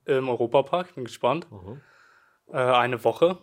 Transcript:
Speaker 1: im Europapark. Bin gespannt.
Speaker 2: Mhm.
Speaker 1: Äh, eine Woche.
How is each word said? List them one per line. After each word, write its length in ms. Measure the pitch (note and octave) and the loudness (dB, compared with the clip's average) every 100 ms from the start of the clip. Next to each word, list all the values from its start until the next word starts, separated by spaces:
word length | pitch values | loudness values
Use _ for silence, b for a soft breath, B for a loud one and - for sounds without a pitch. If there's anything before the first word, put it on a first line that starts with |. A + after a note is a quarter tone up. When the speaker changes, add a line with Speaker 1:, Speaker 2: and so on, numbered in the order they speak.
Speaker 1:
im 240 | - C3+ C3 | -2 -2 0
Europapark. 640 | A#2+ B2 C#3 C#3 F3 F3+ | -2 2 2 2 -2 -4
Bin 100 | - | -10
gespannt. 420 | A#2+ - A#2+ D3+ - | -12 -4 -2 -2 -4
Speaker 2:
Mhm. 300 | G#2 F#2 C#3 b b b b b b _ | -16 -16 -18 b b b b b b _
Speaker 1:
Äh, 60 | - | -2
eine 440 | B2+ B2 A#2+ A#2+ | 2 2 2 0
Woche. 340 | B2 - E3+ F#3 | 0 2 2 0